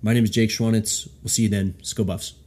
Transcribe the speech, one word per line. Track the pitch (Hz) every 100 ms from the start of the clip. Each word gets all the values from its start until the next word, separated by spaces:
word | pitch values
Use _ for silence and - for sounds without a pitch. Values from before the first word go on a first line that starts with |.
My | 104
name | 120
is | 113
Jake | 120 110
Schwanitz. | - 113 113 107 - - -
We'll | -
see | -
you | 110
then. | 101 98 87
Let's | -
go | -
Buffs. | 98 90 - -